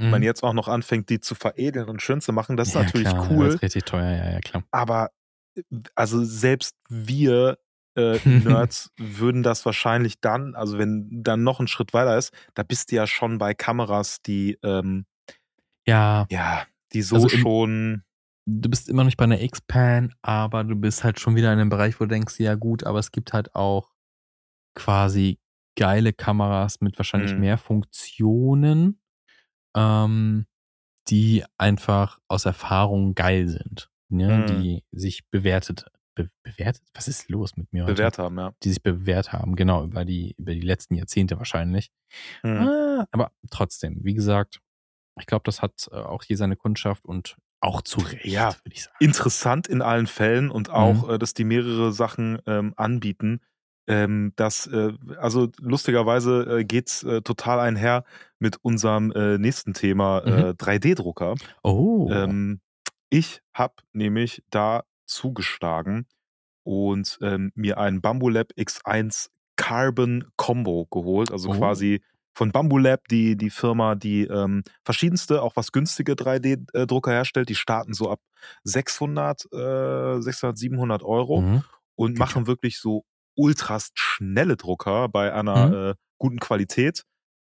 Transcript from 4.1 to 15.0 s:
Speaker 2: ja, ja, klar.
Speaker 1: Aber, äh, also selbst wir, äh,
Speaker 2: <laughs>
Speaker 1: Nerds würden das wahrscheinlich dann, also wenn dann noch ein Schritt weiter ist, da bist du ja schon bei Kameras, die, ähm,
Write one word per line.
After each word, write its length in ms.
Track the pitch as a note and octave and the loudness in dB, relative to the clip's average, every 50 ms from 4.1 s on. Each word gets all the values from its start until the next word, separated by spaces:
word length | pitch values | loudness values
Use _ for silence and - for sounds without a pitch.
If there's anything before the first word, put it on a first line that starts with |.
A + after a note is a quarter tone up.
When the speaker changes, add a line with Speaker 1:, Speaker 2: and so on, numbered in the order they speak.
| F2 | 0
Speaker 2:
ja, 140 | E2+ F2 F2 | 0 -2 -2
ja, 80 | F2 F2 | -4 -4
klar. 240 | - - - F2+ - _ | -6 -6 -6 -8 -6 _
Speaker 1:
Aber, 400 | - A#2+ A#2+ A2+ A2+ A2+ A2+ - _ _ _ _ _ _ _ _ - | -2 -2 0 0 0 0 -2 -4 _ _ _ _ _ _ _ _ -16
äh, 60 | F#2+ - - A#2+ A#2 A2 - - | -16 -14 -12 -12 -12 -12 -6 -2
also 280 | - A2+ G#2+ A2+ A#2+ A#2 | 0 0 2 2 2 0
selbst 520 | A2+ A2 A2 A#2 B2+ C3+ B2+ - - - _ _ - | 0 0 2 2 2 2 2 -2 -6 -8 _ _ -12
wir, 680 | A#2 A2+ A2 A2+ C3 C#3+ D3 C3 A#2+ B2 B2+ C3 C3 - _ _ _ _ _ _ - | -10 -8 -6 -2 0 2 4 6 6 6 4 4 2 -2 _ _ _ _ _ _ -2
äh, 240 | B2 A#2 A2+ A2+ A2 - | 0 2 2 2 4 6
Speaker 2:
<laughs> 0 | |
Speaker 1:
Nerds 680 | C#3 B2+ B2 G#2+ A#2 B2+ A2+ A#2+ A#2+ - - - - _ - | 8 8 8 8 6 4 4 4 0 -2 -6 -10 -12 _ -12
würden 440 | A2+ G#2+ G2+ G2+ A2+ B2 B2 B2+ | -12 -10 -4 0 0 2 2 2
das 220 | A#2 A#2+ A2+ - - | 2 2 0 0 -2
wahrscheinlich 560 | A#2 G#2 - - A#2 A2+ A#2+ A#2+ A2 - - | -2 -2 0 0 0 2 2 0 0 -2 -2
dann, 340 | - A2 A2 C3 C#3 C#3 - | -2 -2 -2 -2 -4 -8 -8
also 240 | A#2 A2 G#2 G#2 G#2 | -6 -6 -4 -2 -2
wenn 300 | G#2+ G#2+ G#2+ G#2+ G#2 - A#2 A#2+ | 0 0 -2 -4 -6 -8 -8 -4
dann 200 | A2+ A#2 A2 A2+ | -2 0 2 2
noch 180 | A#2 C3 C3 - | 2 0 0 0
ein 80 | B2+ - | -2 -4
Schritt 260 | - - A2 - - | -2 -4 -4 0 2
weiter 220 | A#2 C3 B2+ A2 A#2+ | 2 2 4 2 2
ist, 140 | - - - - - _ - | 0 -2 -8 -16 -20 _ -6
da 80 | - | -6
bist 300 | G#2 - A#2+ - - - | -4 -4 -4 -4 -2 0
du 40 | A#2+ | 0
ja 100 | A2+ G#2+ | 0 0
schon 320 | G#2 - - A#2+ A2+ A2+ G#2+ | 0 -2 -2 -2 -2 -2 -2
bei 160 | G#2 G2+ G#2+ | -2 -2 -2
Kameras, 680 | - - A#2+ A#2 A#2+ A#2 G2+ G#2 G#2 G2+ - - - | -2 -2 -2 -2 -2 -2 0 0 -2 -2 -2 -6 -8
die, 360 | - - G2+ G2+ G2 G2+ G2+ - | -6 -4 -2 -2 -2 -2 -4 -4
ähm, 440 | - G#2 F#2+ F#2+ F#2 F#2+ F#2+ G2 | -2 -2 -2 -2 -2 -2 -4 -4